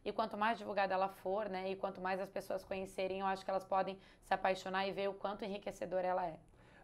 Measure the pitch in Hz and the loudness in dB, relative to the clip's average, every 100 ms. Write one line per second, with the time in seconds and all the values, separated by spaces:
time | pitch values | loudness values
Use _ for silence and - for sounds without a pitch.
0 | 208 208 214 208 214 208 208 202 190 185 | -4 0 0 2 2 2 0 2 4 4
1 | 190 - 185 202 208 185 190 190 196 180 | 2 0 -2 0 0 -2 -2 -2 -4 -2
2 | 185 190 196 196 185 190 - 190 190 196 | 0 0 -2 -6 -4 -4 -2 -6 -4 -2
3 | 185 190 196 190 - 190 190 190 190 190 | -2 0 0 0 0 0 2 2 2 -2
4 | - - - 190 190 190 190 185 196 190 | -12 -10 -2 2 4 2 0 0 0 2
5 | 196 196 196 202 214 202 202 - 175 185 | 0 0 -2 -2 -4 -4 -6 -6 -2 2
6 | 180 185 175 160 - - - - | 2 2 0 -4 -14 -20 -20 -20